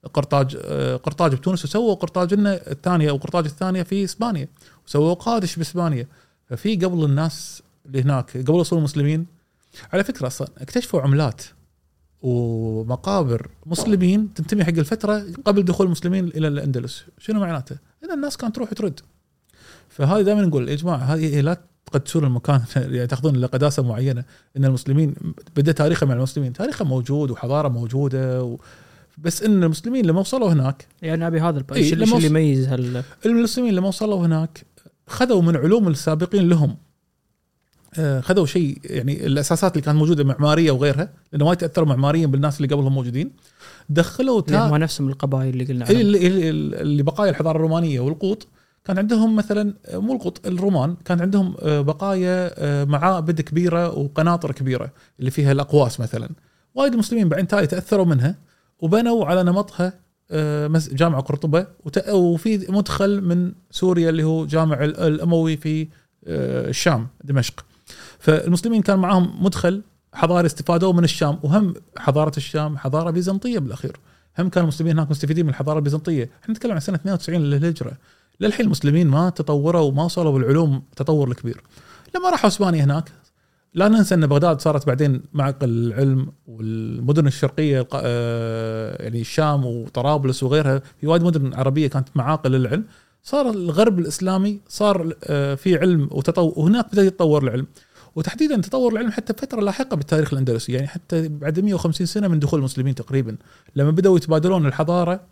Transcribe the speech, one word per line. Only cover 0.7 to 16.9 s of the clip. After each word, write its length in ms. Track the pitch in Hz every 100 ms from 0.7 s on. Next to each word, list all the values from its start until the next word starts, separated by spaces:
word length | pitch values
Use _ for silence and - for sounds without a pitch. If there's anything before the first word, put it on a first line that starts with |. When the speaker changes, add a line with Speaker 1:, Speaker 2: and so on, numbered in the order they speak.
| 147 131 127
Speaker 1:
قرطاج 400 | - 143 170 131
بتونس، 300 | 180 185 143
وسووا 300 | 214 233 190
قرطاجنة 540 | 170 - 180 202 202
الثانية 600 | 185 - 139 - 175 151
أو 80 | 139
قرطاج 280 | - 175 156
الثانية 380 | 139 185 185
في 200 | 175 196
إسبانيا، 440 | 196 - 233 185 131 _ - _ _
وسووا 260 | 147 156
قادش 420 | 175 - 233 180 -
بإسبانيا. 520 | 160 175 170 135 123 _ _ _ _
ففي 300 | 123 202 214
قبل 280 | 185 175
الناس 600 | 151 139 160 - - - _ _ -
اللي 160 | 135
هناك، 360 | 131 135 120 127
قبل 140 | 131
وصول 280 | 165 170 170
المسلمين، 460 | 147 147 143 156 170 _ _ _ _ - -
على 100 | 180
فكرة 240 | 202 - 131
أصلا 200 | - 139 -
اكتشفوا 440 | 139 247 247 170
عملات 400 | 139 139 147 - - _ _ _ _ _ _ _
ومقابر 1300 | 131 123 120 113 113 110 113 123 - 196 143 117 - - -
مسلمين 680 | 170 - 202 180 202 214
تنتمي 300 | - 156 208
حق 60 | 170
الفترة 540 | 165 147 220 208 214 196 175 -
قبل 180 | 202
دخول 220 | 180 175 190
المسلمين 420 | 165 175 190 175
إلى 200 | 156 156
الأندلس. 560 | 143 143 127 123